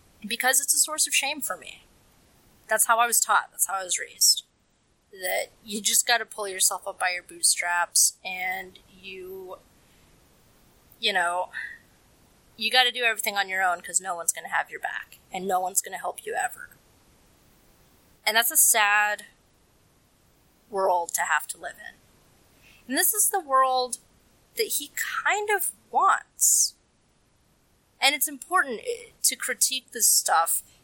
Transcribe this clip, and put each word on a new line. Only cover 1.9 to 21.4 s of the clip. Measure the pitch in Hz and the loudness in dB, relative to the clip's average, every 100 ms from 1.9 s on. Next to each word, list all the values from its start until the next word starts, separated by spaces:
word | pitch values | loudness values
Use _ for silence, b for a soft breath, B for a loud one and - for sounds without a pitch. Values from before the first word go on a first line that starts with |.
| _ _ _ _ _ _ _ - | _ _ _ _ _ _ _ -2
That's | 220 - | 0 4
how | 226 | 4
I | 240 | 4
was | 220 | 4
taught. | - 202 - | 4 2 2
That's | - - | -2 -2
how | 190 | -2
I | |
was | 185 - | -4 -4
raised. | - - - - - _ _ _ _ _ _ | -4 2 4 4 0 _ _ _ _ _ _
That | 190 185 196 196 _ | -6 -2 -2 -4 _
you | 220 208 | -8 -4
just | 202 233 - | 0 2 2
gotta | 233 220 | 2 0
pull | - 202 | -8 -6
yourself | 185 - 185 196 | 0 0 0 -8
up | 180 | -4
by | 185 | -2
your | 180 | -2
bootstraps | - 170 - - 175 175 170 - - - | -10 -2 0 0 -2 -2 0 2 2 0
and | 185 185 185 190 185 - _ | -12 -6 -6 -6 -8 -18 _
you, | 185 190 190 185 190 185 - _ _ b b b b _ _ _ _ _ _ _ - | -20 -18 -14 -14 -14 -14 -16 _ _ b b b b _ _ _ _ _ _ _ -4
you | 220 | 0
know, | 190 175 175 180 B B B B B _ _ _ _ _ - | 2 2 0 -4 B B B B B _ _ _ _ _ -6
you | 220 | 2
gotta | 247 247 | 4 2
do | 240 | 2
everything | 240 214 220 202 | -2 0 -2 -2
on | 190 | -2
your | 190 | 0
own | 185 175 | 0 0
'cause | 180 175 | -4 -4
no | 190 170 | -4 -6
one's | 165 | -4
gonna | 165 165 | -4 -2
have | 156 151 | -4 -4
your | 156 | -6
back, | - - - - _ | -8 -8 -14 -20 _
and | 190 190 | -8 -2
no | 185 | -2
one's | 185 196 | 0 -4
gonna | 196 185 | -4 -8
help | 180 - - | -10 -10 -8
you | |
ever. | - - - - - _ _ _ _ _ _ _ _ _ _ _ _ _ _ - | -6 -6 -8 -20 -20 _ _ _ _ _ _ _ _ _ _ _ _ _ _ 0
And | 220 | 0
that's | 233 | 2
a | 311 | 4
sad | - 226 202 208 208 208 - _ _ _ _ _ _ _ _ _ _ _ _ _ - | 4 4 4 4 2 -2 -10 _ _ _ _ _ _ _ _ _ _ _ _ _ -8
world | 202 190 175 170 - | 0 2 2 0 -4
to | |
have | 156 151 | 0 0